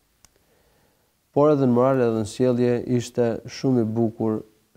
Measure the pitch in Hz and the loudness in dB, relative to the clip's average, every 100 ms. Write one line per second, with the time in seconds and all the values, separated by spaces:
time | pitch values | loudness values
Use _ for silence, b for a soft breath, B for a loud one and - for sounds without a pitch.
0 | _ _ _ _ _ _ _ _ _ _ | _ _ _ _ _ _ _ _ _ _
1 | _ _ _ - 147 147 131 120 131 135 | _ _ _ 2 2 4 2 4 2 2
2 | 120 113 107 - 127 120 123 120 - 123 | 0 0 -4 -2 0 2 0 -2 -2 -4
3 | 117 - 120 110 - - 143 127 110 110 | -4 -2 -2 -2 -10 -6 0 0 0 0
4 | 117 113 110 107 - _ _ | -2 -2 -4 -4 -8 _ _